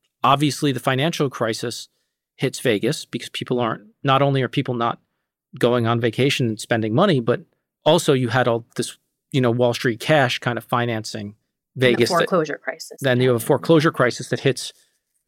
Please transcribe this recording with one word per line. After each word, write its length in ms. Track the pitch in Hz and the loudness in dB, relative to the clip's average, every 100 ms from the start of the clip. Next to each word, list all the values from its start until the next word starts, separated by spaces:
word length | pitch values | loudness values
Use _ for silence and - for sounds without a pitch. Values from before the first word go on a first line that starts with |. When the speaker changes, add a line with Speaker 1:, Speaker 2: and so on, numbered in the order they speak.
| _ - | _ -2
Speaker 1:
obviously 500 | 113 135 147 - 147 | 2 2 2 0 -2
the 80 | 127 | -2
financial 500 | 135 131 156 - 139 | 0 0 0 0 -4
crisis 580 | - 113 110 123 - - _ _ _ _ - | -2 -4 -4 -6 -10 -16 _ _ _ _ -6
hits 220 | 131 - | -6 -2
Vegas 440 | 131 101 110 151 | 0 2 0 -4
because 240 | - - - | -8 -10 -10
people 280 | - - 123 | -10 -4 -2
aren't, 240 | 117 - - _ | -2 -4 -10 _
not 200 | 139 135 | 0 2
only 200 | 139 135 | 2 0
are 60 | 120 | -2
people 260 | 147 131 | -2 -4
not 260 | 123 117 - _ _ _ _ _ - | -2 -2 -4 _ _ _ _ _ -2
going 280 | 120 123 117 | 2 2 2
on 140 | 117 | 0
vacation 480 | 117 117 135 - 120 | 0 0 0 2 -2
and 120 | 107 | -4
spending 340 | - 117 110 | -4 -2 0
money, 260 | 117 202 139 | 2 2 2
but 200 | 117 113 - _ _ _ | 0 -4 -4 _ _ _
also 280 | 151 170 - | 2 2 4
you 160 | 135 120 | 2 2
had 180 | 127 123 | 0 2
all 180 | 117 - - | 0 -4 -8
this, 220 | - - _ _ _ | -8 -8 _ _ _
you 100 | 139 | 0
know, 100 | 123 | 2
Wall 200 | 120 123 | 2 2
Street 280 | 117 131 107 | 2 -2 -4
cash 380 | - 156 127 - | 2 2 2 0
kind 180 | 123 113 | -4 -6
of 60 | |
financing 600 | - 123 120 110 110 110 104 107 _ _ _ | -4 -2 -2 -4 -6 -10 -12 -14 _ _ _
Speaker 2:
And 80 | - | 0
the 40 | 123 | 2
Speaker 1:
Vegas 240 | 117 120 | 4 2
that 60 | 170 | 2
Speaker 2:
foreclosure 420 | 165 185 151 143 | 2 0 -2 -6
crisis. 360 | - - - - | -10 -12 -16 -4
Speaker 1:
Then 200 | 135 123 | 0 2
you 80 | 127 | 2
have 120 | 120 | 2
a 20 | |
foreclosure 460 | - 131 - 165 156 | 2 0 4 4 4
crisis 360 | - 123 - - | 0 -2 -2 -6
that 120 | 127 | -2
hits 320 | 139 - - - _ _ _ _ | -2 -2 -8 -14 _ _ _ _